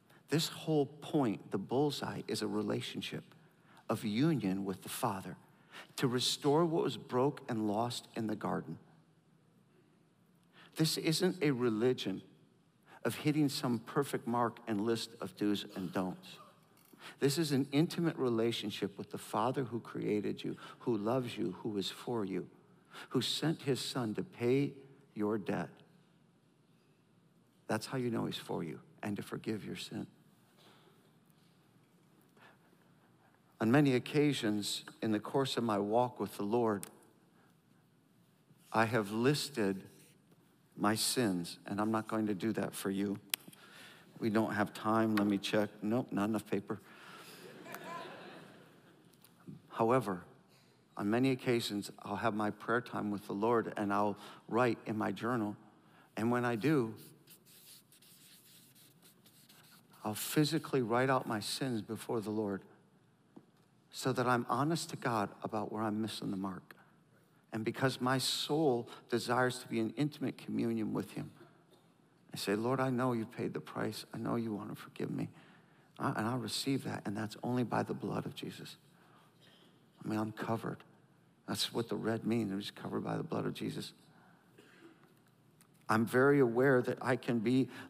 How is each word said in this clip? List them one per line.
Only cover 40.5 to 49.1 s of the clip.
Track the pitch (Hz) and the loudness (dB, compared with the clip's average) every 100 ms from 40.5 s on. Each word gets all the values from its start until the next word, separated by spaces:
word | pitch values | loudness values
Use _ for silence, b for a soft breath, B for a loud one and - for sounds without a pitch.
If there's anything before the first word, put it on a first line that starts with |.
| _ _ - | _ _ 0
my | 104 110 | 2 4
sins, | - - 113 90 85 - | 2 2 2 2 -2 -8
and | - 101 | -6 -2
I'm | 107 | 0
not | 113 107 | 0 0
going | 110 107 | 0 0
to | |
do | 98 110 | 0 0
that | 101 98 | 0 -2
for | - 101 | -4 -2
you. | 98 101 101 - - B B B B B B B - | 0 0 -2 -6 -12 B B B B B B B -6
We | 117 | 0
don't | 107 110 | 2 2
have | 104 104 | 0 -2
time. | - 107 113 113 | -2 0 2 4
Let | 107 101 | 4 4
me | 98 | 2
check. | - 107 104 - | 2 0 0 -2
Nope, | 104 120 131 | -2 -2 -2
not | 101 101 | -2 0
enough | 107 - | -2 -2
paper. | 101 - 110 B B B B B B B B - - - - - - - - - - - - - - - | -4 -2 -8 B B B B B B B B -14 -12 -10 -10 -12 -14 -16 -18 -20 -20 -20 -20 -20 -20 -20